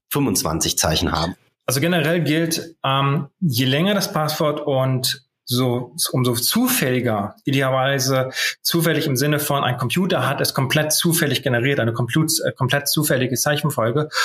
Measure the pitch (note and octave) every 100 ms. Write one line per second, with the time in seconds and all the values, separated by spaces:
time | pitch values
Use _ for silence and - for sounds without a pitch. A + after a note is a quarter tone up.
0 | _ C#3+ C3 F#2 E2 D#2+ D#2 - F#2+ D#2+
1 | D#2 E2 E2 - _ _ - C3 E3 F3+
2 | D3 F3 D3 D#3+ E3 D#3+ - - C3+ C3+
3 | C#3 C#3+ C#3+ _ F3 A#2 C3 C#3 F#3+ G#3
4 | - - D3+ - D3+ D3+ - C3+ C3 B2+
5 | B2 - _ _ - A#2+ B2+ A#2+ A#2+ -
6 | - C3+ B2 A#2 - A3 B3 B3 C3+ B2+
7 | A#2+ G#2+ G2+ - - C3+ C3+ C3 C3+ C#3
8 | B2+ C3+ C3 - - - - E3+ E3 D3
9 | D3+ B2+ D3 D3 - C#3 B2+ C3 A#2+ F3+
10 | F#3+ E3 B2+ D3 C#3+ - C3 D#3 D3+ -
11 | F3 E3 D3 B2+ C3+ A#2+ C3 C#3+ A#2 A#2
12 | B2 D#3+ D#3+ - C3 - C3 C#3+ - D#3+
13 | D3+ C3+ B2+ B2+ D3 D3 D3+ B2 A2+ C3+
14 | D3+ -